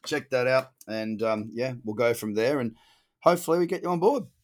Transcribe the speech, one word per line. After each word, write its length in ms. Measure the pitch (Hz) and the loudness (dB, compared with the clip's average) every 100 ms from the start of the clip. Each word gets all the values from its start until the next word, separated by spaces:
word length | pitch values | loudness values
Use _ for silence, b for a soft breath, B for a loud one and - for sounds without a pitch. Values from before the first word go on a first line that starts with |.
Check 260 | - 151 127 | -4 -6 -2
that 180 | 127 123 | 0 4
out, 240 | 131 131 _ - | 2 0 _ -10
and, 340 | 110 110 107 | -6 -6 -2
um, 280 | 113 107 107 | -2 -2 -4
yeah, 220 | 113 127 123 | -6 -6 -4
we'll 100 | 107 | -8
go 180 | 107 120 | 0 0
from 220 | 113 107 | 0 -2
there, 240 | 104 117 143 | 0 0 0
and 160 | 117 b b b b _ | -2 b b b b _
hopefully 400 | 165 175 170 170 | 2 2 2 0
we 60 | 175 | 2
get 160 | 180 | -2
you 60 | 170 | -2
on 120 | 175 | 2
board. 240 | 196 285 170 _ | 2 2 -4 _